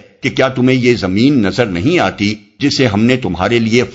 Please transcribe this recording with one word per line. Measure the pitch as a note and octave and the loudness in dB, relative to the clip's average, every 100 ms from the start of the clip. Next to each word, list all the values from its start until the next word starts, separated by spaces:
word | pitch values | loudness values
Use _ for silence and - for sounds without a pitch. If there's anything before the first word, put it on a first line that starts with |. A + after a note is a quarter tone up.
| - _ | -8 _
کہ | C3+ | -6
کیا | C3 C3 | -2 -2
تمہیں | B2+ B2 C3 | 0 0 2
یہ | B2 A2+ | 2 0
زمین | F#2 F#2+ C3 C#3+ | 0 0 2 2
نظر | G2 F2 A#2 | 0 0 -2
نہیں | E2+ A2+ F3 | 0 0 0
آتی | G2 - G3+ G#3 - - | -2 0 -2 -4 -12 -4
جسے | C#3+ C#3 B2+ | -4 0 0
ہم | G2 | 2
نے | A#2 B2+ | 0 0
تمہارے | F#2 E2+ F#2+ A#2+ | -2 -2 0 0
لیے | A2+ A#2+ A#2 | 2 0 0